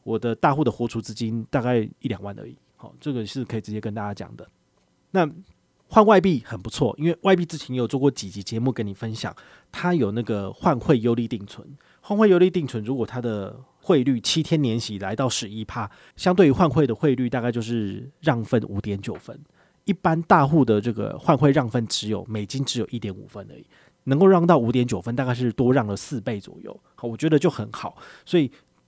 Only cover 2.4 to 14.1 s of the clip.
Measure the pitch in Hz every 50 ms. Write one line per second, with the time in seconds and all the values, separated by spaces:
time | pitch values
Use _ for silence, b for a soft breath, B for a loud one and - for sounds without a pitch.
2.4 | 107 120 120 _ _ _ _ _ - - - - - 151 135 120 107 101 - 135
3.4 | 117 - 117 110 - - 107 107 - 110 104 110 104 104 101 - 92 - 113 -
4.4 | - - _ _ _ _ _ _ _ _ _ _ _ _ - 190 165 147 - 170
5.4 | - _ _ _ _ _ _ _ _ - - 220 208 214 208 190 175 190 160 117
6.4 | - - 117 95 95 110 - - 143 107 - - 151 170 165 - - 196 190 175
7.4 | 170 160 165 147 - - 127 127 120 110 - 131 139 139 123 - 104 95 98 104
8.4 | 95 - 110 113 120 135 117 - 110 101 98 - 120 113 110 - - 101 - B
9.4 | B B B B B B - - - 180 180 156 113 101 107 120 110 117 110 101
10.4 | 98 95 101 - - 175 139 113 - - 143 117 110 120 117 120 117 113 120 98
11.4 | 101 - - - - - 139 - b b b b b - 208 208 220 208 180 175
12.4 | 180 185 175 180 147 127 - 110 104 113 139 127 110 - - 123 113 117 107 104
13.4 | 95 95 107 120 131 _ _ _ - - 175 139 123 139